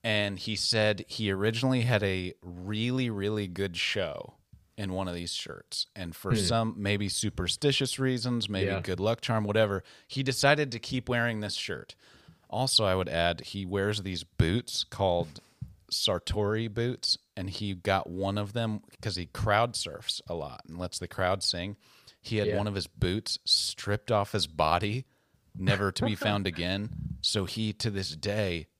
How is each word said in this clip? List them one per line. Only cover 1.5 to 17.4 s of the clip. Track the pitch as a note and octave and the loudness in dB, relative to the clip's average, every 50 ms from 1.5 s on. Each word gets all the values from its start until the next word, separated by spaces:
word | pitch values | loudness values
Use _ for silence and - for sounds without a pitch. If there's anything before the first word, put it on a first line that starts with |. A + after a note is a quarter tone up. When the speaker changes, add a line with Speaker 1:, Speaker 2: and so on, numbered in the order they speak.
| A2+ A#2 B2+ C3 C3 B2 | 2 2 2 2 2 2
Speaker 1:
had | A2+ B2 B2 G#2 G#2 | 4 4 4 4 4
a | G2 F#2+ F#2 F2+ F2+ - _ | 2 0 0 -2 -6 -8 _
really, | - F2+ F2 F2+ F2+ G2 G#2+ G#2+ A2+ B2 B2+ C3 B2+ A#2+ | -14 -14 -12 -10 -6 -4 -2 0 0 0 2 0 0 0
really | A2 G2+ G2 G#2 G#2+ G#2+ G2+ | 0 0 0 0 0 0 -2
good | F#2 F2 F#2+ G2 F#2+ E2+ | -4 -2 -2 -2 -2 -2
show | E2 - - - G#2 F#2 D#2 C#2+ G1+ - - - _ _ _ - - _ _ _ | -2 -2 -2 0 0 -2 -2 -4 -8 -10 -12 -16 _ _ _ -20 -20 _ _ _
in | - G#2 F#2+ | -8 -6 -4
one | F#2 F#2 F#2+ | -2 -2 -2
of | F2+ F2 | -4 -4
these | F2 F2 E2+ | -6 -6 -6
shirts. | - - - - - - - _ - - - _ _ | -6 -8 -8 -10 -12 -14 -14 _ -6 -6 -6 _ _
And | G2+ F#2 E2+ D#2+ | -8 -8 -8 -8
for | - - F#2+ | -6 0 2
Speaker 2:
Hmm. | - G#2+ | 2 2
Speaker 1:
some, | F#2+ F2+ A#2 A2+ A2+ A2+ - | 4 4 2 2 2 0 -2
maybe | G#2 G2+ G2 G#2 G2+ G#2 | -2 0 0 2 2 0
superstitious | F#2+ - - - G2+ - - F2+ E2+ - - - C#3+ C3+ - C#3+ B2+ - - | -2 -2 -2 -2 -2 -2 -2 -2 -2 -2 2 2 2 4 4 0 0 0 0
reasons, | C3+ C3 B2+ A#2+ A2 B2+ A#2+ A#2 G#2+ G2+ | 0 0 0 0 0 -2 -2 -2 -2 -2
maybe | G2+ F#2+ G2 G2 | 0 0 0 0
Speaker 2:
Yeah. | G2 F#2+ | 0 -2
Speaker 1:
good | F2+ F#2+ F#2 F2 | -2 -2 -2 0
luck | G2 G#2+ A#2 - | 2 0 0 0
charm, | - - A2+ A2 G#2 | 0 0 0 2 2
whatever, | G2+ G#2 A2 A2 G#2 G2 F#2 - - - - _ | 4 4 4 4 4 2 -2 -4 -8 -20 -20 _
he | _ - C3+ | _ -6 -2
decided | C3+ C3+ B2+ - C#3 C#3 D3 D3 D3+ C3+ A#2 | -2 0 0 4 6 6 6 6 2 -2 -4
to | A2+ | -8
keep | - - C3+ B2+ - | -6 -4 -4 -4 -2
wearing | - B2 A#2+ A#2 A#2+ A2+ G#2+ | 0 0 2 2 0 0 -2
this | G#2+ G2+ - | -4 -4 -4
shirt. | - - - F2 - - - - _ _ - - - - - - _ _ _ | -4 -4 -4 -6 -8 -8 -16 -20 _ _ -20 -20 -20 -20 -20 -20 _ _ _
Also, | - A2 C3 C3 - - A2 | -2 -2 0 2 4 4 4
I | F#2+ F#2 | 6 4
would | F#2+ F2+ | 4 2
add, | - C#2 E2+ E2+ F2 E2+ D#2+ | 0 2 4 4 4 2 0
he | - - - G2+ F#2+ | -4 -8 -8 -6 -4
wears | F2+ G2 G2 G2 G#2 G#2+ G#2+ | -2 0 2 2 2 0 0
these | F2+ G2 F2+ E2 E2 | -4 -4 -6 -6 -8
boots | _ _ - D#2+ D#2+ F#2+ E2+ - - - - - | _ _ 2 4 4 4 2 0 -4 -6 -6 -6
called | _ - - G2 F#2 F2 F2 E2+ D#2 D2 - _ _ _ _ - - - _ _ - | _ -2 0 2 2 2 2 0 -4 -8 -18 _ _ _ _ -14 -14 -14 _ _ -8
Sartori | - - - - F#2 E2+ _ - - G#2+ G#2 G2+ G#2+ A2 A#2 A2+ G2+ | -6 -2 0 0 0 -2 _ -2 -2 0 2 2 0 0 -2 -2 -2
boots, | A#2 A#2 B2 B2 - - - - - _ _ _ | -2 -2 -2 -2 -4 -2 -2 -2 -2 _ _ _
and | G2+ | -6